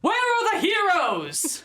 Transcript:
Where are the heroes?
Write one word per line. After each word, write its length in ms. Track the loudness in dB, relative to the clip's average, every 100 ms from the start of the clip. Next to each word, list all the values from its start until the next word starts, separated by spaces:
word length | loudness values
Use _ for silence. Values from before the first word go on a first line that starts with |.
Where 140 | 2
are 400 | 2 2 2 0
the 60 | 0
heroes? 1040 | 0 0 2 2 0 -2 -4 -4 -4 -6